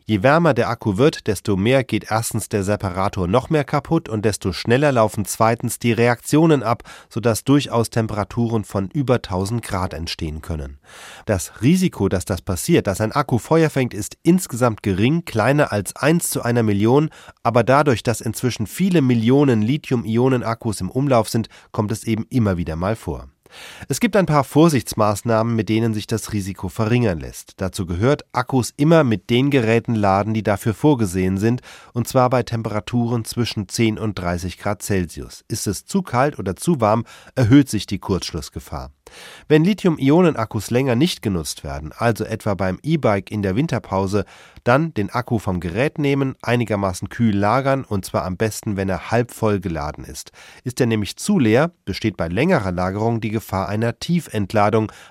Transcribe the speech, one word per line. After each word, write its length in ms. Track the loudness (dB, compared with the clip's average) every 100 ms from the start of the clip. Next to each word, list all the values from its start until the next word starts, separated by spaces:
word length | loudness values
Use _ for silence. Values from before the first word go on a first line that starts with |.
| -2
Je 160 | 2
wärmer 320 | 4 4 4
der 160 | 2 0
Akku 300 | -2 -2 2
wird, 260 | 2 2 -4
desto 320 | -4 -2 0
mehr 260 | 2 2
geht 280 | 0 -4 -2
erstens 360 | -2 -2 -6 -4
der 160 | -4
Separator 640 | -2 -2 -2 -2 -2 -2 0
noch 220 | 0 0
mehr 140 | -2
kaputt 440 | 0 -4 -2 -2 -2
und 160 | -2
desto 300 | -2 -2 -4
schneller 380 | -4 0 2 4
laufen 340 | 2 2 0 -6
zweitens 540 | 0 0 0 -4 -2
die 120 | 0
Reaktionen 680 | 2 2 0 0 2 4 2
ab, 220 | 2 -4 -6 -20 -10
sodass 340 | -2 0 0
durchaus 460 | 2 2 2 -2 -2
Temperaturen 760 | -2 -2 -4 -4 -2 -2 -2 -4
von 220 | -6 -4
über 320 | -4 0 0
tausend 400 | 0 -4 -4 -6
Grad 320 | -6 -6 -4 -6
entstehen 480 | -8 -8 -8 -8
können. 340 | -8 -8 -8 -14 _ -20 -20 -14 -4
Das 380 | -4 -4 -2
Risiko, 440 | 2 4 2 0 -2
dass 180 | -2 -4
das 180 | -6
passiert, 420 | -4 -6 0 2 2
dass 160 | -2
ein 120 | -2
Akku 260 | -2 -2 -4
Feuer 320 | 0 2 2
fängt, 240 | 0 -2 -4
ist 200 | -10 -2
insgesamt 600 | 2 2 0 -2 0 0
gering, 420 | -2 2 2 0 -2
kleiner 460 | 0 2 4 2
als 240 | 0 -4 -2
eins 340 | 2 2 0
zu 140 | -4
einer 180 | 0 2
Million, 480 | 2 4 4 4 2 -6 -20 _
aber 220 | 2 2
dadurch, 320 | 4 4 4 2
dass 160 | 0 -4
inzwischen 480 | -4 -4 -4 -4 -6
viele 340 | -2 2 4
Millionen 600 | 4 4 4 4 4 4
Lithium-Ionen-Akkus 1200 | 2 0 0 -2 0 2 2 2 -2 -4 -4 -4
im 100 | -4
Umlauf 380 | -2 2 2 2
sind, 180 | -2 -4 -10 _
kommt 220 | -4 -4
es 100 | -4
eben 220 | -4 -4 -2
immer 280 | 0 0 0
wieder 180 | -4 -4
mal 220 | -4 -4
vor. 320 | -6 -10 -12 _ _ -20 -20 -20 -8
Es 140 | -2
gibt 160 | 2 2
ein 80 | 4
paar 180 | 2
Vorsichtsmaßnahmen, 1120 | 2 4 6 4 -2 0 0 0 0 0 2 0
mit 140 | 0
denen 240 | 0 0
sich 120 | -2 -4
das 280 | -6 -4
Risiko 340 | -6 -6 -8 -8
verringern 540 | -4 0 2 2 0
lässt. 320 | -8 -14 -20 -8
Dazu 300 | -6 -4 -6
gehört, 400 | 0 0 0 -2
Akkus 400 | -6 -2 -2 -2 0
immer 300 | 4 6 4
mit 240 | 0 0
den 200 | 2 4
Geräten 460 | 2 2 2 0 0
laden, 380 | 2 2 0
die 100 | -2
dafür 300 | -2 -2 -2
vorgesehen 640 | 0 2 2 0 0 0 2
sind, 240 | 0 0 -6 -20 -10
und 120 | -6 -2
zwar 240 | 2 2
bei 140 | 2
Temperaturen 800 | -2 -4 -4 -6 -4 -2 0 -2
zwischen 460 | -4 -4 -4 -4 -6
zehn 280 | 0 0 0
und 220 | -6 -4
dreißig 380 | -4 -4 -6 -6
Grad 240 | -6 -6
Celsius. 640 | -2 -2 -2 -8 -16 -18 _
Ist 180 | -6 -4
es 200 | -6 -4
zu 160 | -4
kalt 360 | -2 0 0 -2
oder 200 | -8 -4
zu 240 | -2 2
warm, 240 | 2 2 -2 -14 -10 0
erhöht 340 | 4 6 4
sich 160 | -2 -4
die 120 | -8
Kurzschlussgefahr. 920 | -2 -4 -4 -8 -10 -14 -12 -12 -12 _ -20 -20 -20 -20 2
Wenn 160 | 4
Lithium-Ionen-Akkus 1080 | 4 2 0 2 4 6 4 2 -4 -4 -2
länger 240 | 0 2 2
nicht 260 | 0 0
genutzt 420 | -4 -4 -4 -10
werden, 300 | -10 -10 -12 -2
also 280 | -2 0
etwa 320 | -4 -6 -4 -2
beim 240 | -2 -2
E-Bike 480 | -2 0 2 0 -2
in 140 | -4
der 120 | -2 -2
Winterpause, 720 | -2 -4 -4 -2 0 -2 -2 -12 -20 -6
dann 320 | 2 2 2 -2
den 160 | -4
Akku 260 | -4 -2 -2
vom 220 | -2 -4
Gerät 400 | -4 -2 -2 -2
nehmen, 360 | -2 0 -2 -4
einigermaßen 680 | -2 0 0 0 -2 -4 -8
kühl 280 | 0 2 4
lagern, 460 | 2 2 2 -2
und 200 | -2 -6
zwar 220 | -2 -4 -4
am 100 | -2
besten, 420 | -2 -2 -6 -4
wenn 120 | -2
er 220 | -4 -2
halb 180 | -2 -2
voll 300 | -2 -2 0
geladen 460 | -2 -6 -8 -10 -14
ist. 260 | -16 -18 -20 -20 -12
Ist 180 | -12 -2
er 60 | 0
nämlich 300 | 2 -2 -6
zu 200 | -2 2
leer, 340 | 4 4 2 -4 -10
besteht 320 | -4 -4 -4
bei 100 | -4
längerer 440 | 0 2 2 0
Lagerung 500 | -2 -2 -2 -2 -2
die 80 | -4
Gefahr 400 | -6 -4 -4 -4
einer 300 | -2 -4 -4
Tiefentladung. 920 | -2 -2 -2 -6 -2 2 2 2 -2 -8 -20